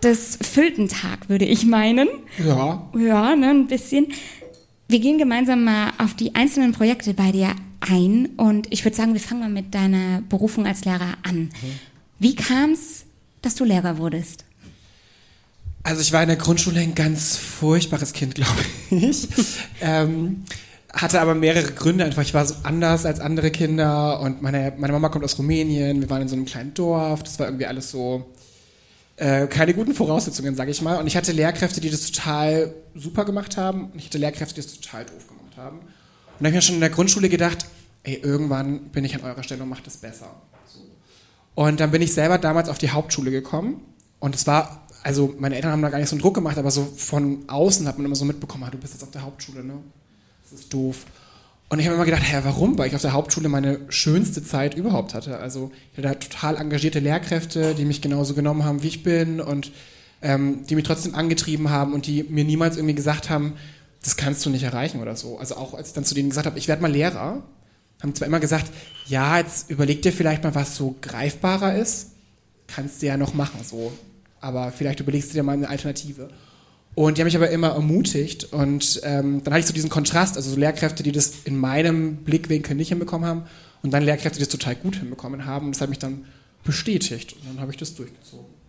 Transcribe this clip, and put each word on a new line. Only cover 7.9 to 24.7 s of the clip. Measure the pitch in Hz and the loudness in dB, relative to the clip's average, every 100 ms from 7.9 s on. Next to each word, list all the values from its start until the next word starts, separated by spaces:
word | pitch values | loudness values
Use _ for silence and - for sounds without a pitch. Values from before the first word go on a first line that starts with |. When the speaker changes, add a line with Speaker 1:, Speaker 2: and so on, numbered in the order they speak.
| 185 180 214 254 - | 4 6 4 2 2
Speaker 1:
Und | 220 208 214 | 4 4 0
ich | 214 | 0
würd | 220 | 0
sagen, | 220 226 | 2 2
wir | 220 | 2
fangen | - 240 | -2 -4
mal | 226 | -2
mit | 202 196 | -4 -4
deiner | 196 190 190 185 185 - | 0 4 4 2 -2 0
Berufung | 190 214 220 202 | 0 2 2 0
als | 190 | 0
Lehrer | - 180 180 - | 0 0 -2 -6
an. | 185 175 | -4 -2
Speaker 2:
Mhm. | 165 131 131 135 - _ _ _ | -2 -6 -10 -10 -14 _ _ _
Speaker 1:
Wie | 214 277 | 2 2
kam's, | - 254 302 320 - - - _ _ _ | 0 4 4 2 -2 -10 -14 _ _ _
dass | 254 - | -6 0
du | |
Lehrer | 247 185 180 156 | 4 4 2 0
wurdest? | 165 160 170 - - _ - - - - _ _ _ _ _ _ - - | -2 -2 -6 -10 -18 _ -20 -20 -20 -20 _ _ _ _ _ _ -14 -10
Speaker 2:
Also | - 160 | -4 0
ich | 156 | 4
war | 160 | 4
in | 165 | 6
der | 160 | 4
Grundschule | 160 165 180 170 | 4 2 4 2
ein | 165 | 0
ganz | 165 156 156 - - | 2 2 2 0 -2
furchtbares | - - 156 165 170 147 139 | -6 -2 4 4 2 -2 -4
Kind, | - 135 | -2 -4
<laughs> | - | 0
glaub | 127 117 - - - | 0 2 -2 -6 0
ich. | 185 220 285 - - 233 - - - | 2 4 2 -2 0 0 -2 -10 -4
Ähm, | 165 160 156 160 170 190 - - - - _ | 0 2 2 0 -2 -4 -8 -14 -16 -20 _
hatte | - 170 175 | -4 2 4
aber | 165 | 4
mehrere | 160 156 165 143 | 4 4 4 0
Gründe. | 135 151 180 | 0 2 2
Einfach, | 165 139 | 2 0
ich | 143 | 2
war | 151 143 | 2 2
so | 151 | -2
anders | - 160 170 165 165 | -2 0 4 2 2
als | 151 | -2
andere | 147 160 156 | -2 2 0
Kinder | 156 160 156 151 147 147 147 | 2 0 4 2 4 2 0
und | 135 131 | -2 -2
meine, | 139 139 135 | -2 0 -2